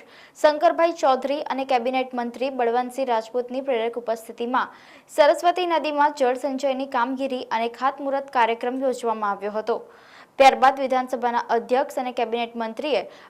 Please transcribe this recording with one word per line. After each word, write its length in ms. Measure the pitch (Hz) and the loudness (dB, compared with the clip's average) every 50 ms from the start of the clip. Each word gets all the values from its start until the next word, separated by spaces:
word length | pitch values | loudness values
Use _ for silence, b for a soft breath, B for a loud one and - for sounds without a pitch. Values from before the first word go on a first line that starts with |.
| - B B B B B B - | -18 B B B B B B 2
શંકરભાઈ 500 | - 302 294 302 339 330 330 320 330 339 | 4 4 4 6 4 2 4 4 2 0
ચૌધરી 480 | 339 - 320 269 262 254 269 262 285 302 | 2 2 2 2 2 2 0 -2 -4 -4
અને 240 | - - 254 262 269 | -4 -6 -6 -6 -2
કેબિનેટ 500 | 269 262 240 233 262 254 262 254 254 254 | 0 0 0 0 0 -2 -2 -2 -2 -4
મંત્રી 360 | 240 240 240 240 233 262 277 | -6 -6 -6 -6 -4 -4 -4
બળવંતસિંહ 560 | 269 247 240 233 233 247 247 247 - 269 269 | -2 0 0 0 0 0 -2 -2 -4 -4 -2
રાજપૂતની 540 | 254 233 220 226 - - 247 247 247 247 269 | 0 0 -2 -2 -2 -6 -6 -4 -4 -6 -6
પ્રેરક 380 | 269 277 254 220 226 233 233 240 | -4 -2 -2 0 -2 -2 -4 -6
ઉપસ્થિતિમાં 680 | 233 220 226 226 - - 208 - 240 240 262 240 196 - B B B B B B B B - | -4 -4 -6 -6 -6 -16 -10 -8 -6 -2 0 -2 -2 -2 B B B B B B B B 2
સરસ્વતી 500 | 320 294 285 339 - 330 349 349 359 359 | 4 6 6 6 4 2 2 2 2 0
નદીમાં 480 | 339 330 311 269 302 294 285 285 302 294 294 | 0 0 0 0 0 0 2 2 2 2 2
જળ 160 | 262 240 262 | 0 0 0
સંચયની 520 | 262 - 277 262 262 294 269 262 262 269 | 0 -4 -4 -4 -2 -2 -2 -2 -2 -4
કામગીરી 560 | 269 - 247 233 262 269 254 277 269 254 254 | -4 -2 -2 -2 -2 -2 -4 -4 -4 -4 -6
અને 260 | - - 233 226 233 233 | -6 -4 -4 -2 -2 -4
ખાતમુહૂર્ત 600 | 233 - 247 277 277 285 285 269 269 277 277 277 | -4 -2 -2 -2 -2 -2 -6 -4 -4 -4 -4 -2
કાર્યક્રમ 500 | - 247 226 220 233 233 247 247 262 262 | 0 2 2 2 2 -2 -2 -4 -4 -2
યોજવામાં 480 | 277 262 240 247 233 233 220 220 214 202 | -2 -2 -2 -2 -2 -4 -2 -2 -2 -4
આવ્યો 220 | 202 190 196 208 | -4 -4 -6 -6
હતો. 300 | 208 220 214 - 233 - - B B B B B B B B B B - | -4 -4 -2 -2 -2 -4 -4 B B B B B B B B B B 8
ત્યારબાદ 420 | 269 262 233 220 247 269 269 277 | 8 8 8 8 4 4 4 4
વિધાનસભાના 580 | 269 240 262 254 254 254 269 233 247 240 233 - | -2 0 0 0 0 -2 -4 -2 -2 0 0 -2
અધ્યક્ષ 600 | - - 226 233 226 233 247 262 294 - - 285 | -2 0 -2 -2 0 0 0 0 0 -2 -4 -6
અને 140 | 254 254 | -6 -4
કેબિનેટ 440 | 240 262 233 220 233 240 233 233 240 | -2 -4 -4 -2 -2 -4 -4 -6 -6
મંત્રીએ 460 | 233 226 220 220 - - 302 247 190 180 B B B B | -8 -8 -8 -8 -6 -4 -2 -2 -2 -2 B B B B